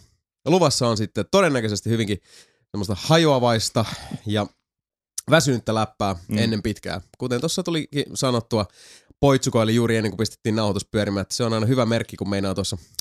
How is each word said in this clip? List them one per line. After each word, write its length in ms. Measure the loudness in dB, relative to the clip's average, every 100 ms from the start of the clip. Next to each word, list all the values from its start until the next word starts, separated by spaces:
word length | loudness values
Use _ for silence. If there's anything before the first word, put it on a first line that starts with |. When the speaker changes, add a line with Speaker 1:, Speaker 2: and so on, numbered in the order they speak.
| _ _ _ _ 2
Speaker 1:
luvassa 420 | 4 4 2 0
on 80 | 0
sitten 280 | -4 -4 2
todennäköisesti 600 | 4 4 2 -2 -4 -2
hyvinkin 280 | -2 -2 -4 _ -20 -20 _ _
semmoista 260 | -6 -4 -4
hajoavaista 840 | 2 4 4 4 2 0 0 -2 -2 -6 -12 -10 -4
ja 200 | -4 -4 _ _ _ _ _ _ -10 2
väsynyttä 440 | 2 2 0 0
läppää 420 | -2 -2 -4 -4 -4 -4
Speaker 2:
Mm. 100 | -2
Speaker 1:
ennen 240 | 0 -2
pitkää. 380 | -4 -6 -8 -10 -12 -10
Kuten 220 | -4 -2
tossa 220 | -2 -4
tulikin 420 | -4 -4 -4 -6 -6
sanottua, 520 | -2 0 0 0 -2 -2 _ -20 -20 _ 2
poitsukoili 540 | 4 4 2 2 4
juuri 220 | 2 2 0
ennen 140 | -2
kuin 40 | -2
pistettiin 380 | -6 -4 -2 0
nauhoitus 280 | 0 -2
pyörimään, 380 | -2 -2 -2 -2
että 120 | -4
se 100 | -4
on 80 | -2
aina 140 | 0 2
hyvä 200 | 2 2
merkki, 300 | 0 -4 -6
kun 120 | -4
meinaa 260 | -2 -2
tuossa 220 | -2 -4 -6 -12 -16